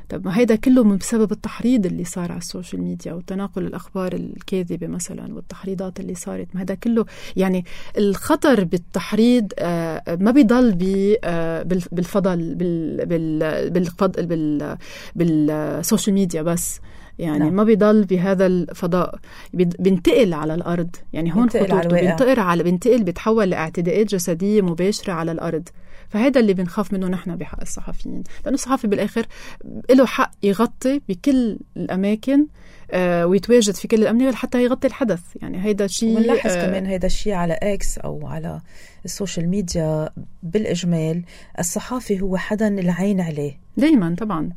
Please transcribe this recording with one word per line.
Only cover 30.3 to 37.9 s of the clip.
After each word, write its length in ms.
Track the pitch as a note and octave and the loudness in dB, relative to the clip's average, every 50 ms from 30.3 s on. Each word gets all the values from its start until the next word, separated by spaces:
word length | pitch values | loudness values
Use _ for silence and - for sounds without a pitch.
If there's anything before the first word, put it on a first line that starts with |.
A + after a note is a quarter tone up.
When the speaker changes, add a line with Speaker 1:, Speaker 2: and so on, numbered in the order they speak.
| - - | -2 -2
Speaker 1:
يغطي 580 | - G3+ G3 F3 A#3 A#3 - - - B3+ C#4 C#4+ - - | 0 0 2 2 0 -2 -2 -2 -2 0 0 0 -2 -4
بكل 500 | F#3+ F3+ - C#4+ C#4 C4 B3 A3 - - - - - | -6 0 2 2 2 4 2 0 -2 -6 -12 -14 -10
الأماكن، 720 | - F3 - F3 F#3 F#3+ G3+ G#3+ G#3+ - C4 C4+ C#4+ D4+ D4 - - - - - - - - | -8 -6 -4 -2 0 0 0 0 0 0 2 4 4 4 2 -2 -10 -20 -20 -20 -20 -10 -4
آه، 360 | - F#3 F3+ F3 F3 F3 E3+ | -2 0 2 2 2 2 4
ويتواجد 480 | F3 F#3+ G3+ F#3 - A#3 B3 G#3+ G#3 F#3 | 4 4 2 4 6 6 6 6 4 0
في 140 | - - - | -2 -2 0
كل 140 | A#3 A3 | 2 4
الأماكن 340 | G#3+ - A3 A#3 C4 C4+ A#3+ | 4 4 4 4 2 2 0
حتى 280 | - - - - B3 B3 | -2 -4 -2 0 2 2
يغطي 220 | A#3+ C4 B3+ - | 2 2 0 0
الحدث. 340 | C4 - - C#4 A3 F3+ E3+ - - - - | -2 0 0 0 0 0 -2 -6 -12 -14 -12
يعني 220 | - - - F#3+ F#3 | -10 -8 -6 -4 -2
هيدا 220 | G#3+ G#3 G3+ G3+ | 0 0 0 0
شيء، 220 | G3 - - A3+ A3+ | -2 -2 0 0 2
Speaker 2:
ومنلاحظ 420 | A3+ A3+ A3+ A#3 - B4+ - G#3+ | 2 4 4 4 2 2 2 0
Speaker 1:
آه، 160 | F3+ F3 - | 0 0 0
Speaker 2:
كمان 200 | F#3 F#3 F#3+ F#3+ | 0 -2 -2 -2
هيدا 200 | F#3+ G3 F#3 F#3 | -2 -2 0 2
الشيء 260 | F#3 - - - G#3+ | 2 2 2 2 0
على 260 | G3+ F3+ F3 E3+ E3 - | 0 0 0 0 0 0
إكس 360 | F#3+ G#3 G3+ G3 - - | 0 -2 0 0 0 0